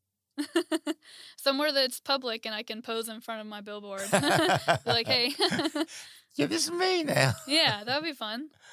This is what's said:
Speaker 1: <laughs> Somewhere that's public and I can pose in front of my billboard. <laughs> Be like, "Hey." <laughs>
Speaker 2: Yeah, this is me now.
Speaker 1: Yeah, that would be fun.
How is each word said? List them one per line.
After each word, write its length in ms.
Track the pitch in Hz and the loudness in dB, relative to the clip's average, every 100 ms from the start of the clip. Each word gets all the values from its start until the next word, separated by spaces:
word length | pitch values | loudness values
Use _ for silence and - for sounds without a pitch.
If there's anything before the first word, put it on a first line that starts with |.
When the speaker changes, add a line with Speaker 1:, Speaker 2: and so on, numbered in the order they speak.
| _ _ _ - | _ _ _ -8
Speaker 1:
<laughs> 1000 | - 330 - 320 - - - - - - | -2 -2 0 -2 -4 -8 -12 -20 -20 -4
Somewhere 360 | 277 269 302 | -2 2 2
that's 280 | 277 262 - | 2 0 -2
public 440 | - 277 254 220 | -2 -2 -2 -6
and 100 | 226 | -6
I 80 | 214 | -8
can 200 | 220 220 | -8 -10
pose 260 | 233 226 226 | -6 -4 -6
in 120 | 220 | -10
front 180 | 233 220 | -10 -10
of 60 | 214 | -10
my 160 | 208 | -12
billboard. 400 | 208 208 202 196 202 | -10 -12 -8 -8 0
<laughs> 0 | |
Be 80 | 202 190 - 294 180 - 156 - | 2 4 4 4 4 4 2 2
like, 200 | 233 226 | 0 2
"Hey." 280 | 254 247 285 | 2 0 2
<laughs> 460 | 349 262 302 294 320 - - - _ | 2 2 0 -2 -4 -6 -18 -20 _
Speaker 2:
Yeah, 100 | - 285 | -2 0
this 180 | 320 320 | 2 0
is 40 | |
me 320 | 349 370 370 | 2 2 2
now. 280 | 302 - 135 - - | 2 4 4 2 0
Speaker 1:
Yeah, 360 | 302 294 208 | 2 4 2
that 180 | 220 277 | -2 -4
would 40 | 320 | -4
be 60 | |
fun. 380 | 269 220 226 311 _ - | -6 -6 -6 -8 _ -20